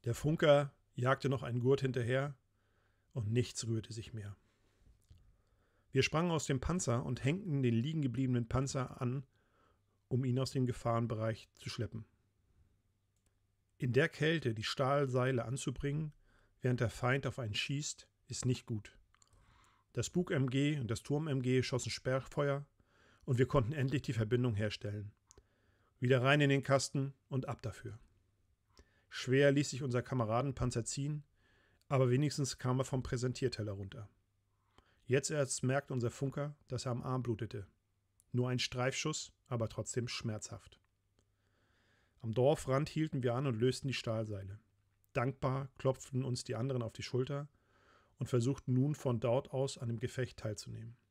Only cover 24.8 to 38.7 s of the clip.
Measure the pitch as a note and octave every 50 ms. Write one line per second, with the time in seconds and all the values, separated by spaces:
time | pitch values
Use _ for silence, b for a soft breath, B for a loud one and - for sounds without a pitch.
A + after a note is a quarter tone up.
24.8 | - G#2 G2+ G#2+ G#2 G2+ _ _ _ b b b b b b b b b b b
25.8 | b b b _ B2+ B2 C3 B2+ B2+ C3+ C#3+ D3 D3 C#3 C#3 C#3 C3 - C3+ C3+
26.8 | - - - C#3+ C3+ C#3 - _ _ _ C#3 C3+ B2+ - A#2+ - - A2 - -
27.8 | - G#2+ G#2 A2+ - _ _ _ _ _ _ _ _ _ _ _ _ b b b
28.8 | b b b b b b - - - B2+ B2+ C3+ C#3+ C#3+ C#3 C#3+ C3+ - - B2
29.8 | D3+ C3 A#2+ B2 A#2 - C3+ B2+ A#2 G#2+ A2+ A#2+ C3+ C#3+ B2+ - - B2 - A#2+
30.8 | A2 - - C#3 C#3 C#3+ D3+ D3+ - b b b b b b b b b b b
31.8 | b _ D3 C3 C3 B2 B2 C3 D3 C#3+ - - C#3 B2+ - - - B2+ B2+ C3
32.8 | C3 - - C3 A#2+ - C3+ A#2 B2 B2+ B2 - C3+ A#2+ - - G#2+ G#2 G2 G2
33.8 | G2+ G2 - - G2+ - _ _ _ _ _ _ _ _ b b b b b b
34.8 | b b b b b - A#2+ D3 - - D#3+ D3 C#3 B2 - - - B2 C3+ C#3+
35.8 | - - D#3+ - A#2+ A2+ - - C#3 C3+ - D3 C#3+ D3 D3 _ _ _ B2+ A#2+
36.8 | - C3 A#2+ B2+ A#2+ C3+ B2+ C3 A#2+ B2 A2+ - A#2 G2+ - A2+ F#2+ - _ _
37.8 | _ _ _ _ _ _ _ _ _ _ - B2 B2 B2+ B2+ B2+ - -